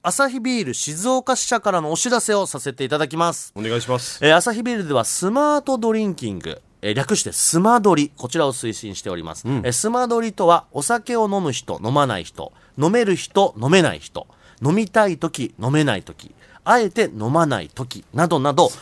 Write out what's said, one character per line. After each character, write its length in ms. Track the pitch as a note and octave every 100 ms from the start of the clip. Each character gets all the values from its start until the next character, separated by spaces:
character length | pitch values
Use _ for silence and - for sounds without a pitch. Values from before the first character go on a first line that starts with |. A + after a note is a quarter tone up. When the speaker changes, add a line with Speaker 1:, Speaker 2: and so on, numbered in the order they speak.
Speaker 1:
ア 100 | F3
サ 160 | F3+ C#4
ヒ 120 | B3+
ビ 200 | A#3+ A#3+
ー 60 | D3
ル 80 |
静 340 | A#2 - D#3 A3
岡 280 | C4 B3+ B3+
支 100 | -
社 140 | A#3
か 120 | G#3
ら 100 | F3+
の 100 | D#3
お 60 | D#3+
知 120 | B3
ら 100 | A#3+
せ 140 | -
を 140 | G#3 F3+
さ 120 | C#3
せ 140 | C#3
て 100 | B2+
い 60 | C3+
た 80 | D3
だ 100 | D3+
き 80 | D#3+
ま 180 | E3+
す。 200 | - - G2
Speaker 2:
お 60 |
願 160 | A2 A#2+
い 40 |
し 80 | A#2
ま 100 | B2
す。 180 | B2 - D3
Speaker 1:
え 60 |
ー、 40 | E3
ア 60 |
サ 120 | A#3+
ヒ 100 | A3
ビ 100 | A#3+
ー 40 | A#3
ル 100 | E3
で 60 | C3
は 80 |
ス 260 | A2 - F#3
マ 300 | B3 D4 D4
ー 20 |
ト 160 | C#4 C4
ド 160 | A3+
リ 100 | A3 G#3+
ン 100 | D#3+
キ 160 | A#2
ン 80 | F#2
グ、 200 | D#2+ D2 _ _
え 100 | G#2
ー、 20 | A2
略 200 | C3 G#3+
し 60 |
て 100 | -
ス 280 | - - E3
マ 200 | G3+ A#3+
ド 140 | G3+
リ、 180 | D#3+ C#3+ -
こ 100 | B2
ち 120 | E3
ら 80 | C#3+
を 60 |
推 200 | B2+ A#2
進 220 | G2+ A2 F#2
し 80 |
て 80 | G#2
お 40 | F2
り 60 |
ま 140 | D#2+ D#2+
す。 120 | A2
Speaker 2:
う 40 |
ん。 60 | C3+
Speaker 1:
え 60 | B2
ー、 20 |
ス 200 | B2+ G#3+
マ 160 | B3 B3
ド 120 | A#3
リ 140 | A#3
と 140 | G3 F3
は、 180 | E3+ -
お 100 | -
酒 340 | C#3+ A#3 A3+ A#3+
を 140 | G#3+
飲 100 | G3
む 120 | E3
人、 280 | A#2+ - F2
飲 100 | G#2
ま 140 | C#3+ C#3
な 100 | G2
い 60 |
人、 280 | D#2+ - D2 _ _ -
飲 120 | D#3
め 140 | A#3 G#3+
る 100 | E3+
人、 380 | - G3 G3 G#2+
飲 80 | B2+
め 140 | F#3
な 100 | D3+
い 60 | D#2
人、 260 | - - - _ - _ B2+
飲 80 |
み 140 | F#3+ G#3+
た 200 | A3+ G#3
い 120 | D#3
時、 340 | E3 - A#2 -
飲 100 | A#2
め 120 | D3+
な 120 | D3 G2
い 60 |
時、 320 | - D#2+ - _ - -
あ 160 | - A#3+
え 120 | G#3
て 140 | A3+ G3+
飲 280 | A2 A2
ま 140 | D#3 D#3
な 140 | A2+
い 100 | D#2
時 320 | - B2+ G2 -
な 140 | B2+ E3+
ど 120 | D#3+
な 140 | C#3
ど、 160 | C#3 E3 -